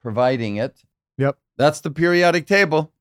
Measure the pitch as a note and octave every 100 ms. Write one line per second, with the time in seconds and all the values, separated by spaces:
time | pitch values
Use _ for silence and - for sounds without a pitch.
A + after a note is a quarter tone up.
0 | A#2+ A2 B2+ C3 A2+ G#2 C3 _ _ _
1 | _ - C3+ - _ - C#3 D3+ E3 C#3+
2 | E3+ F3 F3 E3+ D3+ G3 F#3+ D#3 D#3 _